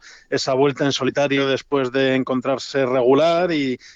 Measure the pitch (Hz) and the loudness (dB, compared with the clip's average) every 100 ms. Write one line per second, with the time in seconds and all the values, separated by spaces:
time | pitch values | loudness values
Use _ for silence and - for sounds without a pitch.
0 | - - _ 139 - 131 143 143 143 131 | -10 -20 _ -4 -2 2 2 2 -2 0
1 | 131 131 143 139 139 135 - 143 131 131 | -2 0 0 0 0 -2 -2 -2 -2 0
2 | 135 131 127 131 127 127 - 139 131 131 | 2 0 0 -4 -2 -4 -4 -2 0 2
3 | 123 135 160 170 180 160 139 123 - | 4 4 4 2 0 -2 -2 -4 -10